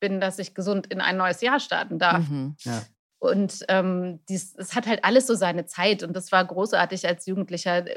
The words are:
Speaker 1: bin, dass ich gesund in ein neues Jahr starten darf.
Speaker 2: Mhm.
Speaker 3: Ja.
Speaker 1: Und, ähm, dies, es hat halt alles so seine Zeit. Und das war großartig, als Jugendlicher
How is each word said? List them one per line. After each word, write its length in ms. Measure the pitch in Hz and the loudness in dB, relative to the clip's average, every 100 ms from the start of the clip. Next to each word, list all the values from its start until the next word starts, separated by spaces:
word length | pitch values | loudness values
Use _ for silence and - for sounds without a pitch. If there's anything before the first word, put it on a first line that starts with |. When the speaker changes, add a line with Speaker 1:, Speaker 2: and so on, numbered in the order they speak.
Speaker 1:
bin, 200 | 202 190 | -2 0
dass 200 | 190 190 | -2 -2
ich 160 | 190 - | -8 -6
gesund 320 | 190 202 185 | -2 -2 -2
in 120 | 185 | -2
ein 160 | - 185 | 0 2
neues 240 | 185 175 | 0 0
Jahr 180 | 240 269 | 0 0
starten 400 | - 165 160 165 | 0 -4 -2 2
darf. 280 | 180 175 160 | 4 4 2
Speaker 2:
Mhm. 280 | 143 135 147 | -2 -4 -6
Speaker 3:
Ja. 200 | 127 117 110 _ _ _ | -6 -6 -8 _ _ _
Speaker 1:
Und, 440 | 175 190 196 - - | 0 2 0 -2 0
ähm, 500 | 190 185 180 180 170 - | 2 2 0 -4 -8 -8
dies, 260 | 190 - - | -8 -8 -12
es 180 | 190 247 | -8 -4
hat 100 | 240 | -2
halt 180 | 214 185 | 0 4
alles 220 | 247 262 | 4 4
so 80 | 226 | 2
seine 300 | 185 170 - | 0 0 -4
Zeit. 380 | - 185 208 | 0 0 2
Und 100 | 170 | -2
das 180 | 185 180 | -8 2
war 120 | 190 | 4
großartig, 640 | 180 180 214 185 175 185 175 | 4 0 2 2 2 0 -2
als 180 | 175 - | -2 -4
Jugendlicher 600 | 190 190 175 185 175 175 | -4 -4 -4 0 0 0